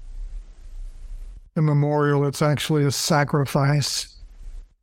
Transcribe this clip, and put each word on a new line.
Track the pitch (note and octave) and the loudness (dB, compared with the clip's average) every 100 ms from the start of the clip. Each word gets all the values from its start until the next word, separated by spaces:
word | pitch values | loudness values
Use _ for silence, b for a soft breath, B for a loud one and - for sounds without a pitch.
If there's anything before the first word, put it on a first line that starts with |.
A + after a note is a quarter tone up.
| - - - - - - - - - - - - - - - - | -14 -10 -10 -10 -14 -18 -16 -12 -12 -12 -12 -12 -12 -16 -6 0
a | |
memorial. | D#3 C#3+ D3 D3 D3 C#3+ C#3+ | 2 4 4 4 4 4 2
It's | - | 2
actually | D3+ C#3+ - D3+ | 2 2 2 2
a | C#3+ | 2
sacrifice. | - - D3+ C#3+ D3+ C3+ D3+ C#3 D3 B2+ - - - - - - - - _ | 0 2 2 4 2 2 2 2 2 0 -4 -8 -14 -20 -16 -14 -14 -16 _